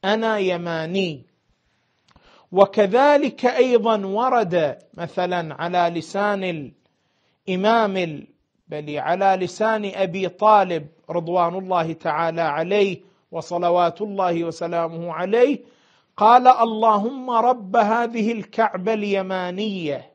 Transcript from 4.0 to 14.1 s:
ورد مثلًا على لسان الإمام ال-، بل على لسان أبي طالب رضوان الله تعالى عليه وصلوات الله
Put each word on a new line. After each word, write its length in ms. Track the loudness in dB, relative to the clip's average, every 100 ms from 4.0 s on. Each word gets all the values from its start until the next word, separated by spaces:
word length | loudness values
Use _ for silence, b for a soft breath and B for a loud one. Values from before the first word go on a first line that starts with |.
| 0
ورد 720 | -2 0 0 0 0 -2 -4 _ -12
مثلًا 640 | -10 -4 -4 -4 -6 -8
على 360 | -4 0 0 -2
لسان 760 | -6 -2 -2 -2 -4 -6 -10 _ _ _ _ _ _ _ -6
الإمام 480 | -2 2 2 2 -2
ال-، 300 | -4 -6 -16 _ _ _ _
بل 300 | -12 -8 -6
على 460 | -2 0 2 2
لسان 460 | -2 -2 -2 0 -4
أبي 340 | -4 -4 -2 -6
طالب 580 | 0 4 6 4 -2 -6 _ _
رضوان 440 | -6 -2 0 0
الله 380 | -2 -2 -2 -2
تعالى 480 | -4 -4 -2 -2 0
عليه 600 | -2 -2 0 2 0 -2 b b b
وصلوات 680 | -12 -6 -2 2 4 2 0
الله 420 | -8